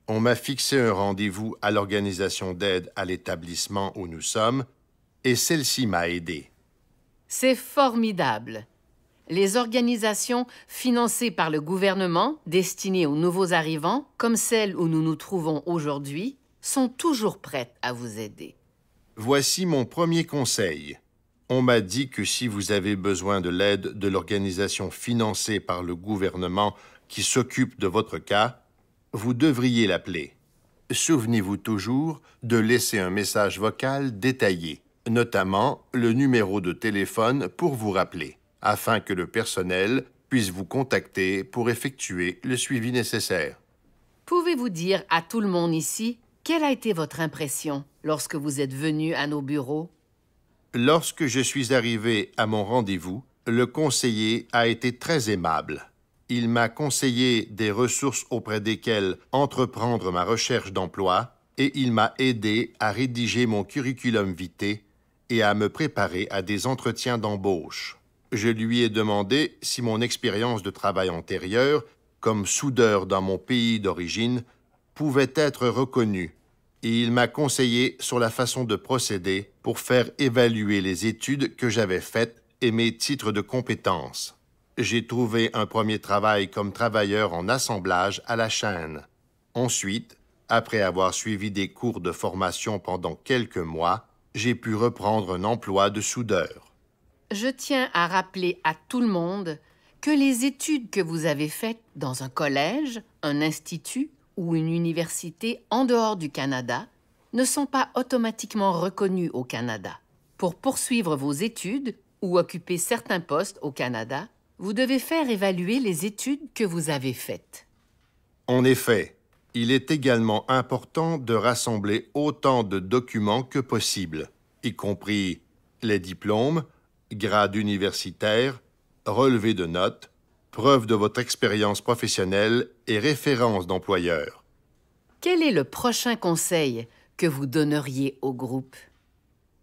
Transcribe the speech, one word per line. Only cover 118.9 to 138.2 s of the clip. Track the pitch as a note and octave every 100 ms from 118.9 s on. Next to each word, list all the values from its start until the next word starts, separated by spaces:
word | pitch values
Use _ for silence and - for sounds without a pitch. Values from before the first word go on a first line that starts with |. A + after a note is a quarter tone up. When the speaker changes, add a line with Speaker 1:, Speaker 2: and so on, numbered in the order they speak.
| A#2 A#2 - _ _ _
Speaker 1:
il | A#2+ A#2
est | C3+ C3
également | D#3 C3 A#2 A2+ G#2+ -
important | C3 B2 B2+ - - E3 D#3+
de | A#2+
rassembler | A2+ A2 A#2 - A2 G2+ A2 -
autant | C#3+ D3+ D3 C#3 B2+
de | G2+ G2
documents | F#2 B2 B2+ A2+ G#2 A2+
que | B2+ C#3+
possible, | B2+ A2+ - - F2 D#2 D2 _ _ _
y | A#2+
compris | - G2+ G2 - G#2 F#2+ D#2+ _ _ _ _
les | A2+ G#2
diplômes, | F2+ F2+ G2+ G#2+ C3 E3 C3+ _ _ _ _
grades | A2 G#2 G#2 G2+ G2+
universitaires, | G#2 G2+ F#2+ - F#2+ E2+ G#2+ A2 C3 B2+ _ _ _ _ -
relevés | G#2 C3+ A#2+ A2+
de | G2 E2+
notes, | F2 G2+ - - _ _ _ _
preuves | - B2+ C3+ A2
de | A2
votre | G#2 -
expérience | A#2+ - A#2 G#2+ G#2 G2+
professionnelle | - A#2 G#2+ - F#2 G2 G#2+ A#2+ B2+ _ -
et | G#2+
références | C3+ C#3+ D3 B2+ A#2+ G2+ F2
d'employeurs. | F#2 F#2+ F#2+ F2 D#2+ D2 - _ _ _ _ _ _ _ _
Speaker 2:
Quel | E4+ F4+
est | D#4
le | E3+
prochain | C3+ - B3 A3+ B3 A3+
conseil | F3+ E3 - E3+ C#3+ A2+ A#2 _ _ -
que | F3
vous | C3+ C#3
donneriez | C3 D3 D3+ C#3 C3 C#3 -